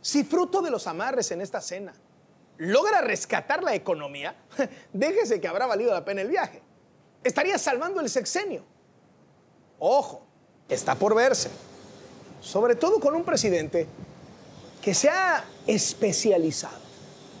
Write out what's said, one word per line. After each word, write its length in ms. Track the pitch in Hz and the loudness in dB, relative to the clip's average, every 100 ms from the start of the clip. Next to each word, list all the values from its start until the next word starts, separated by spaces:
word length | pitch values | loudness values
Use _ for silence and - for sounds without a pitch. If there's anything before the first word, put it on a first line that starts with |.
si 220 | - 285 | 0 0
fruto 380 | 277 339 359 381 | 2 0 2 0
de 100 | 349 | 0
los 160 | 226 - | -4 -4
amarres 440 | 165 233 254 - | -6 -4 -2 -2
en 100 | 175 | -4
esta 180 | 190 208 | -6 -8
cena 340 | - 180 196 - _ _ _ _ _ _ | -8 -12 -12 -18 _ _ _ _ _ _
logra 440 | 165 226 403 415 | 2 4 4 2
rescatar 600 | 254 190 - 220 - 302 | 2 -2 -2 -4 0 -2
la 140 | 359 208 | 0 -2
economía, 600 | - 160 147 143 143 - _ - | -2 -4 -6 -8 -10 -10 _ -6
<laughs> 360 | 262 - - | -6 -6 -12
déjese 480 | - 285 392 392 214 | -2 0 2 0 0
que 80 | - | -2
habrá 160 | 175 247 | -2 0
valido 280 | 208 233 | 0 2
la 120 | 185 160 | 0 -2
pena 160 | 196 | -6
el 80 | 196 | -2
viaje. 320 | 359 320 - - _ _ _ _ _ 254 | -2 -2 -8 -20 _ _ _ _ _ -2
Estaría 320 | - 320 392 | 0 0 0
salvando 420 | - 254 330 381 | 0 -2 -2 -4
el 100 | 277 | -2
sexenio. 540 | 262 208 359 403 196 - _ _ _ _ _ _ _ _ _ _ _ | -2 -2 -4 -4 -8 -12 _ _ _ _ _ _ _ _ _ _ _
Ojo, 460 | 180 269 - - - _ _ _ _ | 2 2 2 -10 -20 _ _ _ _
está 260 | 127 - 131 | -4 0 0
por 180 | 202 | 2
verse. 360 | 220 254 262 - - - - - - - - - - | 4 4 2 -2 -8 -18 -20 -20 -20 -20 -20 -20 -20
Sobre 320 | - 196 240 233 | -6 0 2 4
todo 240 | 330 427 | 4 4
con 160 | 277 320 | 4 0
un 80 | |
presidente 640 | 339 320 220 175 139 170 156 - - - - - - - - - | 0 0 2 0 0 -2 -2 -8 -18 -20 -20 -20 -20 -20 -20 -6
que 120 | - | -2
se 140 | 165 285 | 4 4
ha 380 | 349 381 302 - - - | 4 2 2 -2 -8 0
especializado 1120 | 214 - - 214 - 226 185 160 - 151 - - - - - - - | 0 0 0 0 2 4 4 4 -2 -8 -14 -20 -20 -20 -20 -20 -20